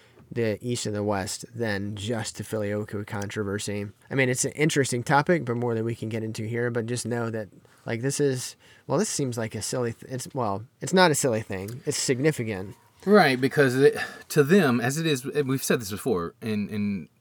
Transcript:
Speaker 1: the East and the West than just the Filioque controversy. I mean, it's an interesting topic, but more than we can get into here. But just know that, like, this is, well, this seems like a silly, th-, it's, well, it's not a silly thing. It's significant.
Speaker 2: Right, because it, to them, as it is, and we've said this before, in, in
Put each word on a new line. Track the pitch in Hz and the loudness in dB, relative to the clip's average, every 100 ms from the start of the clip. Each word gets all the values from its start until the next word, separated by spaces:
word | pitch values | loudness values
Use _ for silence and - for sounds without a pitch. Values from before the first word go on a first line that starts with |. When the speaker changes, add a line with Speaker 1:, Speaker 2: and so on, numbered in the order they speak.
| - - - | -20 -20 -8
Speaker 1:
the | 120 110 98 | -2 0 0
East | 123 120 | -2 -4
and | 110 | -2
the | 104 | -2
West | 104 98 - - - | 0 0 -2 -8 -10
than | 117 113 98 101 107 | -4 -2 -2 -4 -6
just | 104 113 110 - | -4 -4 -6 -10
the | |
Filioque | - 110 101 104 107 104 | -6 -4 -2 -4 -4 -8
controversy. | 104 104 98 107 98 104 - 101 104 - - | -6 -6 -6 -4 -4 -4 -4 -6 -8 -12 -6
I | |
mean, | 135 127 | 0 0
it's | 127 | 0
an | 135 | -2
interesting | - 156 147 127 123 | 0 0 2 0 0
topic, | 117 139 139 170 | 2 2 4 2
but | 120 120 | 0 -2
more | 120 | 0
than | 113 | 0
we | 113 | -2
can | 117 113 | -4 -4
get | 113 | -4
into | 110 110 | -6 -6
here. | 107 117 120 | -4 -2 -2
But | 120 | -2
just | 110 120 | -4 -4
know | 113 120 113 | -2 -2 -2
that, | 110 101 - - _ | -4 -8 -16 -20 _
like, | 120 113 | -6 -4
this | 135 143 | -2 2
is, | 143 127 - - - - - | 0 0 -6 -14 -20 -14 -2
well, | 139 | 0
this | 220 | 0
seems | - 135 117 | -2 -2 -2
like | 113 | -4
a | 107 | -6
silly, | - 131 117 | -4 -2 -4
th-, | - - | -6 -10
it's, | 127 - | -10 -8
well, | 135 107 98 117 - | -4 -2 -4 -8 -10
it's | - | 0
not | 190 175 | 4 6
a | |
silly | 139 135 110 | 4 2 0
thing. | 107 95 101 127 | -2 -8 -8 -8
It's | 151 - | -4 -2
significant. | - 123 156 147 110 95 98 - _ _ | 0 2 2 0 -4 -6 -8 -14 _ _
Speaker 2:
Right, | 185 208 147 127 | 6 6 6 4
because | 135 - 135 | 2 4 4
it, | 127 147 - - - - | 6 6 6 -6 -10 -2
to | 156 | 2
them, | 139 196 143 120 | 6 6 6 4
as | 123 151 | 2 0
it | 165 | 0
is, | 131 | 0
and | - 147 131 | -2 -2 0
we've | 135 | 0
said | - 143 | 0 0
this | 98 | -2
before, | 101 131 92 85 - | -4 0 0 -2 -6
in, | 110 104 101 | -4 -2 -2
in | 104 104 95 - _ | -2 -2 -4 -8 _